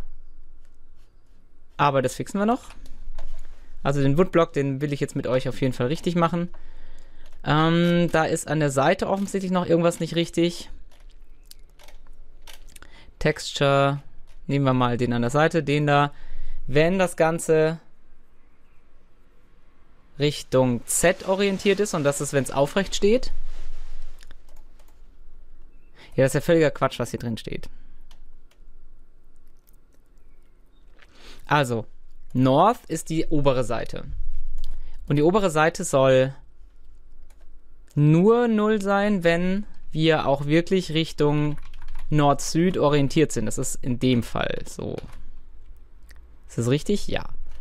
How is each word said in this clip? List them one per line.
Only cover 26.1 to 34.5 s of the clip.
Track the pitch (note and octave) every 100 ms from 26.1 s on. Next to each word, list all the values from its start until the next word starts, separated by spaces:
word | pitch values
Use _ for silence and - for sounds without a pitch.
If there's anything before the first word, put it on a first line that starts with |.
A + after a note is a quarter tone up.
Ja, | -
das | C3+
ist | D3
ja |
völliger | - E3 D3
Quatsch, | - C3+ -
was | A#2+
hier | -
drin | A#2+ A2+
steht. | - - - - - - - - - - - - - - - - - - - - - - - - - - - - - - - - - - - - - - - - -
Also, | D3 B2 A2+ - - - - -
North | B2+ C3 C#3 G3 A#3+ -
ist | D#3+ -
die | D#3+ D3+
obere | D3+ C#3 B2+
Seite. | A#2 A2+ - - - - - - -